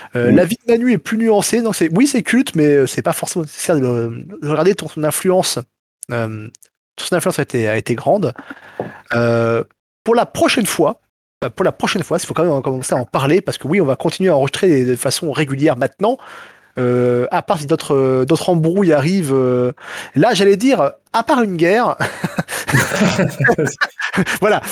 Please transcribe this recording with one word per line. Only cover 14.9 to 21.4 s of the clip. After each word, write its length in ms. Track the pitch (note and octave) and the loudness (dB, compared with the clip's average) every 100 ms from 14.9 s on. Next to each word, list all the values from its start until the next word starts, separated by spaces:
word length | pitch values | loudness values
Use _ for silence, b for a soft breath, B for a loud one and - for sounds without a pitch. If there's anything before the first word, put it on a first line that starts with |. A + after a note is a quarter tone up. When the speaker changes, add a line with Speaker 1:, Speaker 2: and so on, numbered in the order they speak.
| B2 | 0
Speaker 1:
façon 340 | C3+ - E3 | -2 -4 -4
régulière 460 | C3+ D3 C3+ D3+ B2+ | -4 -4 0 0 2
maintenant. 400 | C3 - G3 C4 B B B B B - | -2 -2 -2 -2 B B B B B -4
Euh, 480 | B2 B2 B2 B2 B2 | 0 2 2 0 0
à 140 | F3 | -2
part 160 | - F#3+ | -2 -4
si 80 | C#3+ | 0
d'autres, 260 | D#3+ - C#3 | -2 0 2
euh, 300 | C3 C3 C3 | 2 2 2
d'autres 240 | - - | 0 2
embrouilles 440 | F3 D#3+ F#3 F#3+ | 0 2 2 2
arrivent, 380 | D3 D3 G3 D3 | 2 2 0 0
euh... 420 | C3+ B2+ B2 B2 C3+ B B B - | 0 2 2 0 -4 B B B 0
là, 180 | G3+ | 2
j'allais 240 | C4 G3 G3 | 4 2 4
dire, 360 | B3+ A#3+ C#3+ - _ | 2 2 0 -2 _
à 80 | A3+ | -4
part 220 | A#3 C#4 | 0 0